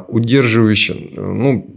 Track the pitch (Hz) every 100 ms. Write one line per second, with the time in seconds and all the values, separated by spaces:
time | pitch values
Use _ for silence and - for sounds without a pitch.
0 | - 113 113 135 120 110 110 104 - -
1 | - - 98 101 135 123 -